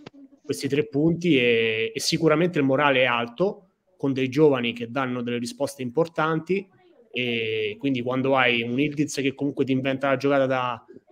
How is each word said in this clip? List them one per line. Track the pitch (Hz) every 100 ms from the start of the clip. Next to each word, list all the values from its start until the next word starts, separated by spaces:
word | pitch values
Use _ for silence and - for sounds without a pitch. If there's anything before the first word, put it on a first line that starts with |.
| - - - _
questi | - 135 135
tre | 143 147
punti | 139 165 170 175 131
e, | 120 113 113 110 113
e | 135
sicuramente | - 156 160 151 175 170
il |
morale | 135 135 147 131
è |
alto, | 127 120 120 120 190 208 - _ _ _
con | 139
dei | 131 131
giovani | 127 156 127 120
che | 117 117
danno | 131 127 123
delle | 120 120
risposte | 120 120 139 -
importanti, | 123 135 165 - 160 160 160 196 190 _ _ _ _
e | 123 123 117 110 110 107 113
quindi | 139 127
quando | 120 131 135 135
hai | 123 120
un | 117 123
Ildiz | 147 147 143 -
che | 135
comunque | 131 143 131
ti | 127
inventa | 131 135 135 139
la | 131
giocata | 139 143 131
da, | 131 123 117 - - _